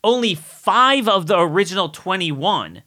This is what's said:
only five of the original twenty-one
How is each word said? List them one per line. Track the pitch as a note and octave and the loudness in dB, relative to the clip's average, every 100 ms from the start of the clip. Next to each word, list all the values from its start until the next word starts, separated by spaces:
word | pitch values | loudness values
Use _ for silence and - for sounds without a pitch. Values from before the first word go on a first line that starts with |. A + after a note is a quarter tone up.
only | G#3+ B3 A3+ | 0 0 -2
five | D#3 - - - G#3+ B3+ C#4 A3 | -4 -10 -6 0 2 4 2 2
of | G3 D#3+ | 0 2
the | F#3 | 2
original | E3+ E3 F#3 F#3+ E3+ | 2 2 0 -2 -4
twenty-one | - - F#3 E3+ C#3 F3 F3 E2+ F2 | -6 -6 -4 -4 -2 -2 -2 -6 -14